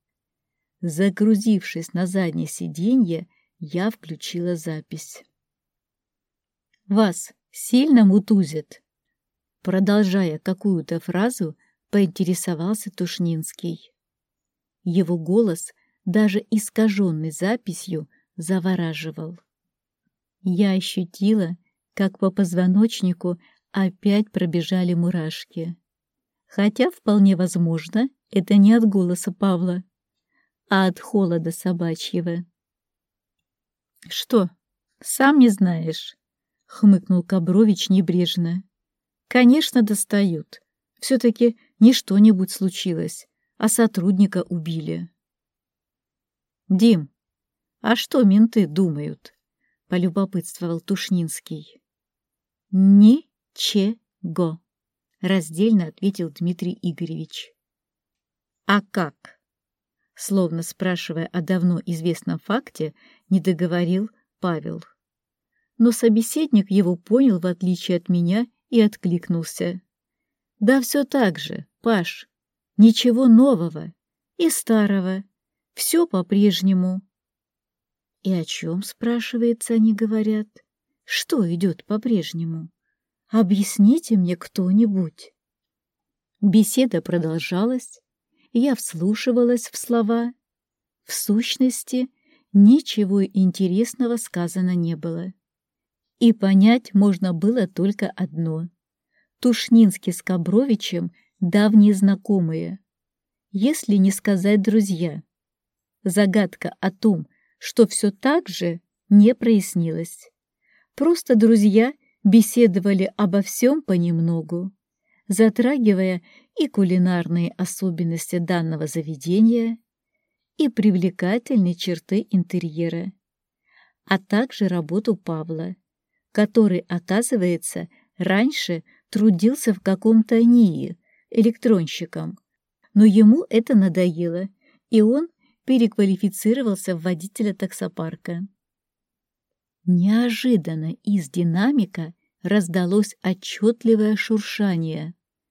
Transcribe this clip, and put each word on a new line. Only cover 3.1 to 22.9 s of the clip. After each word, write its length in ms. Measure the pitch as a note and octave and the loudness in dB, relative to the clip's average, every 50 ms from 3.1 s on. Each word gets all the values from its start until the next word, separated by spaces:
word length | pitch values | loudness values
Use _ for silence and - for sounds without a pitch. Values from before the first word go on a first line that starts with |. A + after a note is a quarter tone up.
| E3 D#3+ E3+ - _ _ _ _ _ - | -2 -6 -10 -12 _ _ _ _ _ -18
я 320 | E3+ D3 E3+ F3 F#3+ A3+ | -12 -8 -6 -4 -4 -4
включила 640 | A3 - - D#3+ E3 D3 - - - F3 F3 F3+ F3 | -6 -8 -12 -16 -14 -14 -12 -10 -8 -6 -6 -4 -6
запись. 680 | E3 - E3+ D#3 D#3 - - D#3+ D#3 - - - - - _ _ _ _ _ _ _ _ _ _ _ _ _ _ _ _ _ _ _ _ _ _ _ _ _ _ _ _ _ _ _ _ | -6 -6 -8 -10 -10 -12 -14 -16 -16 -16 -18 -20 -20 -20 _ _ _ _ _ _ _ _ _ _ _ _ _ _ _ _ _ _ _ _ _ _ _ _ _ _ _ _ _ _ _ _
«Вас 460 | F#3+ G3 G#3+ A3 F#3+ E3+ - - - - _ _ _ | -2 0 2 2 2 0 -4 -10 -18 -20 _ _ _
сильно 540 | - - - - - B3 C#4 D#4+ C#4 A#3 G#3+ | -18 -16 -6 0 2 2 4 6 6 6 6
мутузит?» 800 | G3 F#3+ G#3 G3+ - G#3+ G3 F3+ C#3+ D#3 D#3 - - - - _ _ _ _ _ _ _ _ _ _ _ _ _ _ _ _ - | 6 6 4 2 2 2 0 0 0 -4 -10 -10 -12 -16 -20 _ _ _ _ _ _ _ _ _ _ _ _ _ _ _ _ -6
Продолжая 760 | F#3 F#3 F#3+ G3 G3+ G3+ G#3+ G#3 F#3+ F3+ G3 F#3+ E3 D3+ D#3 | -4 -2 0 2 2 2 2 2 2 0 0 -2 -2 -4 -6
какую-то 640 | - F#3+ F#3 F#3 - G3+ F#3 E3 C#3+ - E3+ E3 | -6 -6 -6 -4 -2 -2 -2 -2 -4 -6 -8 -8
фразу, 560 | - - E3 F3 G#3 B3 B3 - F#3 D#3 D#3+ _ _ _ _ _ _ _ | -6 -6 -4 -2 -2 -2 -2 -4 -6 -8 -8 _ _ _ _ _ _ _
поинтересовался 1000 | - G3+ G3 E3 F#3 - F#3+ E3+ F3+ E3+ - F#3 E3+ D#3 E3+ F#3+ A3 G#3+ - G3 | 0 0 0 0 0 -2 -2 -2 -2 -4 -4 -6 -6 -4 -4 -6 -6 -6 -8 -12
Тушнинский. 1040 | - - F3+ F3 - - F3 E3 E3 D#3+ D#3+ - - - - E3+ E3 - _ _ _ _ _ _ _ _ _ _ _ _ _ _ _ _ _ _ _ _ - | -10 -8 -8 -6 -6 -4 -4 -4 -4 -4 -8 -10 -12 -12 -10 -10 -10 -10 _ _ _ _ _ _ _ _ _ _ _ _ _ _ _ _ _ _ _ _ -8
Его 340 | F3+ E3 F#3+ F3+ D#3+ F3+ | -4 -2 0 0 0 -2
голос, 560 | E3 D#3+ E3 F#3 A3+ A#3 G3+ D#3+ - - - - _ _ _ _ _ - | -4 -4 -2 0 0 0 0 -2 -6 -8 -14 -18 _ _ _ _ _ -6
даже 400 | F#3+ F3 G#3+ G#3+ G#3 F#3 G#3+ - _ | -2 0 2 2 2 0 -2 -4 _
искаженный 800 | A3+ G#3+ - - - - A3 A3 G3 G3+ G3+ F3+ D#3+ D#3 D#3+ D#3+ | -4 -4 -4 -4 -2 0 0 0 0 0 0 -2 -2 -4 -6 -8
записью, 800 | D3+ - F3+ G3 A#3 A#3+ _ - E3 - - F#3 E3+ D#3 D3 - _ _ _ _ _ | -8 -6 -4 -4 -4 -4 _ -10 -12 -12 -10 -10 -8 -8 -8 -10 _ _ _ _ _
завораживал. 1000 | - D#3+ E3 F#3+ F#3 E3 F#3+ F#3 F3 E3+ D#3+ D#3 D3+ D#3+ D#3+ D#3 E3 D#3+ D#3+ F3 - _ _ _ _ _ _ _ _ _ _ _ _ _ _ _ _ _ _ _ _ - | -12 -6 -4 -4 -2 -2 -2 -2 -2 -4 -6 -6 -8 -10 -12 -12 -12 -12 -14 -14 -18 _ _ _ _ _ _ _ _ _ _ _ _ _ _ _ _ _ _ _ _ -6
Я 300 | F#3 F3+ F3 G#3 G3 F#3 | -2 0 0 0 0 0
ощутила, 840 | F#3+ F3 - - F#3+ F3+ F3 - - F#3+ G#3 A3 G#3+ F3+ E3 F3 - _ _ _ _ _ _ _ | -2 -4 -4 -6 -6 -6 -8 -6 -2 0 0 2 0 0 -4 -6 -10 _ _ _ _ _ _ _
как 240 | - G3 F#3+ G3 - | -4 -4 -4 -2 -2
по 120 | G3+ F#3+ | -4 -2
позвоночнику 1080 | F#3+ - G3 E3+ E3+ F3+ F3+ F3+ F#3 G3+ A3 A3+ | 0 0 -2 -2 0 0 2 2 4 4 2 2